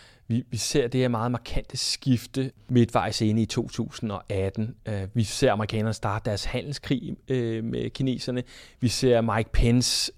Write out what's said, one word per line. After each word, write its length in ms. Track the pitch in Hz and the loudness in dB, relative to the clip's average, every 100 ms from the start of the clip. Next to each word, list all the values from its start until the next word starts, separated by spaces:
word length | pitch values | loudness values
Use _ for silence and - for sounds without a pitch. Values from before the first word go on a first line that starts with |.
| - _ - | -20 _ -4
Vi, 160 | 113 - | -4 -2
vi 60 | 110 | -6
ser 300 | - 147 120 | 0 0 2
det 140 | 127 | 2
her 60 | 127 | 2
meget 240 | 117 120 | 0 0
markante 460 | 120 - - - 127 | -2 -2 -4 -4 -4
skifte 720 | - - 139 120 - 135 131 - - | -4 -2 2 2 2 -4 -4 -6 2
midtvejs 520 | 123 120 120 92 - | 4 4 4 0 2
inde 200 | 107 110 | 2 2
i 40 | 107 | 2
to 220 | - 113 | 0 -4
tusind 440 | - 110 - 110 | -4 -6 -6 -6
og 120 | 98 - | -6 -4
atten. 440 | 98 95 110 110 - - | -2 -2 -2 -6 -6 -6
Øh, 220 | 101 95 | -6 -2
vi 100 | 117 | -2
ser 280 | 104 - 131 | -2 2 2
amerikanerne 420 | 104 107 113 110 | 2 0 -2 -2
starte 360 | 107 107 104 123 | -2 -4 -2 -2
deres 160 | 101 - | -4 -2
handelskrig, 680 | 123 147 139 - 123 - - - | -4 -6 -8 -2 -4 -4 -10 -4
øh, 360 | 131 117 113 | -2 -2 -4
med 260 | 113 120 117 | -4 -4 -4
kineserne. 540 | - 135 120 - 123 - - - _ | -2 -2 -2 -4 -6 -6 -14 -20 _
Vi 80 | 120 | -2
ser 340 | - 131 117 | 2 4 4
Mike 280 | 113 107 110 | 4 0 2
Pence, 580 | - 117 123 120 - - | 4 6 4 4 0 -2